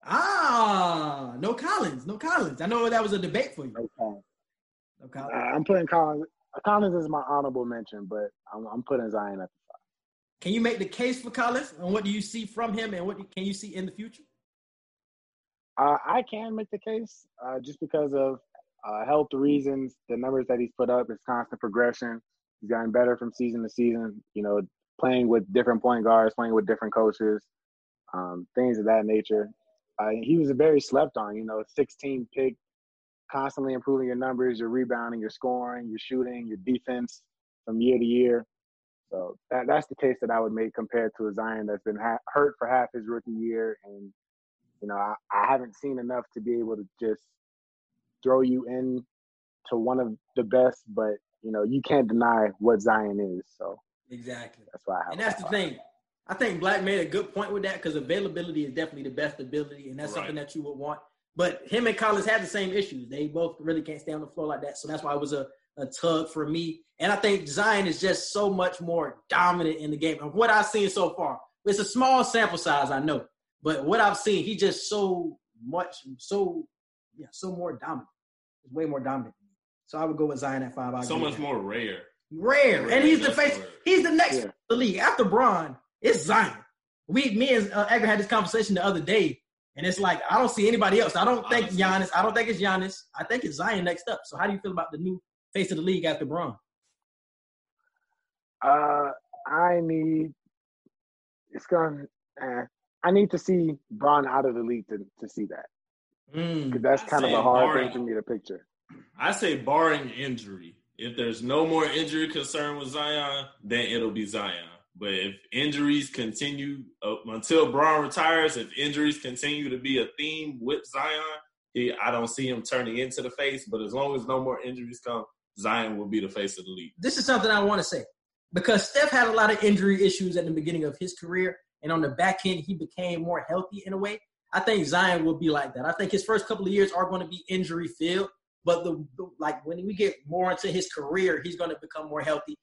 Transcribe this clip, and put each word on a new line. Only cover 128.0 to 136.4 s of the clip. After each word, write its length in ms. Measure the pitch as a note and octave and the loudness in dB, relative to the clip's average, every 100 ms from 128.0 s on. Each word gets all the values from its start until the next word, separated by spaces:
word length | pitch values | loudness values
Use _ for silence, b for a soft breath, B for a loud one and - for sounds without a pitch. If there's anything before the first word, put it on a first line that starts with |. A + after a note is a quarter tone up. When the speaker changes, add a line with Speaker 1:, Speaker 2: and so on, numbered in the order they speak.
| - _ _ _ _ | -8 _ _ _ _
Speaker 1:
Because 360 | F3 F#3 G#3+ - | -2 4 4 4
Steph 200 | C#4+ D4 | 2 4
had 160 | C4 A#3 | 6 4
a 60 | |
lot 180 | A3 G#3+ | 6 4
of 100 | G#3+ | 6
injury 400 | G#3 G3 G3 F#3+ | 6 6 6 6
issues 320 | F#3+ - F#3 F3 | 6 4 0 0
at 100 | D#3+ | 0
the 60 | |
beginning 340 | D#3+ D3+ E3 D3+ | -2 -2 -2 -2
of 120 | - | -4
his 140 | F3+ | -10
career, 440 | - E3+ F3+ F#3 F3 _ _ | -10 -6 -2 -2 -4 _ _
and 80 | D3+ | -2
on 100 | E3 | 0
the 80 | D3+ | 0
back 300 | B2+ F3 - F#3+ | 2 2 2 -2
end, 160 | F3+ | -2
he 120 | D3+ | -4
became 480 | F3+ D#3 - F3+ E3+ | -6 -6 -6 -4 -4
more 240 | E3 E3+ - | -2 -4 -2
healthy 360 | D#3 F#3 G3+ F#3+ | -4 -4 -10 -8
in 80 | |
a 40 | F#3+ | -4
way. 220 | G3+ G#3+ _ _ _ | -4 -6 _ _ _
I 80 | F#3 | -2
think 240 | F#3 G#3+ D3 | 2 2 2
Zion 380 | E3+ F#3 F3 D#3+ | 4 4 4 2
will 120 | D#3 | 2
be 120 | D#3+ | 2
like 240 | D3 C3+ B2 | 0 -2 -4
that. 100 | C#3+ | -4
I 60 | |
think 200 | E3+ G3 | -2 0
his 120 | G3 | 0
first 240 | - A3 | 2 0